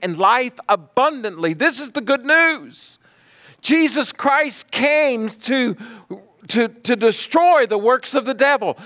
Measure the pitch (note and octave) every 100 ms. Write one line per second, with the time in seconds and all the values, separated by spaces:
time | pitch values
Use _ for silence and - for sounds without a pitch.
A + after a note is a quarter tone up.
0 | F#3 E3 F#3+ A#3+ B3+ - - F3 D3 -
1 | C#4 D4 G#3+ E3+ E3 D#3+ D#4 C4 C#4+ C#4+
2 | A3 C#4 B3+ D#4+ E4 D4+ D3 - - -
3 | _ _ _ _ - _ - D#4 D#4+ A#3
4 | C#4 - C#4 C#4 D4+ - - - C4+ D4+
5 | D4+ A#3+ A3 G#3+ - C4 A#3+ F#3 A3+ A3+
6 | _ F#3+ - _ - A3 A3+ A3+ - A#3
7 | A3 - - E4 F4 E4 A3+ G#3 G#3+ B3+
8 | - C#4 A#3 A#3+ C#4 C#4+ F#3+ C3